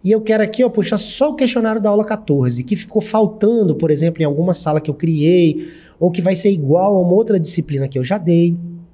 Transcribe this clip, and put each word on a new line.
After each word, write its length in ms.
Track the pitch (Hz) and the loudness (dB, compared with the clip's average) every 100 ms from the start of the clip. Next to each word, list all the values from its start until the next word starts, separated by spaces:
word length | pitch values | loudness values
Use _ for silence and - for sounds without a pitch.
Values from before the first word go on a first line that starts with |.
E 80 | 185 | 2
eu 80 | 214 | 0
quero 220 | 220 220 | 2 0
aqui, 200 | 214 - | 0 0
ó, 60 | 247 | 0
puxar 300 | - 190 208 | 0 -2 -4
só 320 | - - 294 | -6 -2 -2
o 40 | |
questionário 460 | 294 254 247 220 220 | 0 -2 0 -2 0
da 80 | 208 | 0
aula 160 | 208 | 0
quatorze, 580 | 214 156 - 143 123 120 | 0 -6 -2 0 0 -2
que 140 | 123 202 | -4 -6
ficou 240 | - 214 | -2 -4
faltando, 720 | 214 220 214 - 202 233 190 | -2 0 0 0 0 2 0
por 160 | 156 165 | 0 0
exemplo, 320 | 147 165 165 | 2 0 0
em 40 | 151 | -2
alguma 260 | 143 175 | 0 -2
sala 280 | 175 160 151 | -2 0 -2
que 100 | 151 | -2
eu 40 | |
criei, 760 | 143 165 156 151 180 165 151 - - - _ | -4 -2 2 2 4 4 0 -8 -16 -20 _
ou 120 | 180 | -2
que 120 | 175 | 0
vai 140 | 175 185 | 0 2
ser 140 | 202 | 0
igual 460 | 190 139 165 190 196 | 0 2 2 4 2
a 40 | |
uma 140 | 180 | 4
outra 260 | 185 226 196 | 2 2 0
disciplina 480 | 156 - 156 143 135 | 0 -4 -4 -4 -4
que 100 | 131 | -4
eu 60 | |
já 140 | 127 202 | -2 -2
dei 380 | 170 170 170 175 170 170 - | 2 4 4 0 -6 -14 -20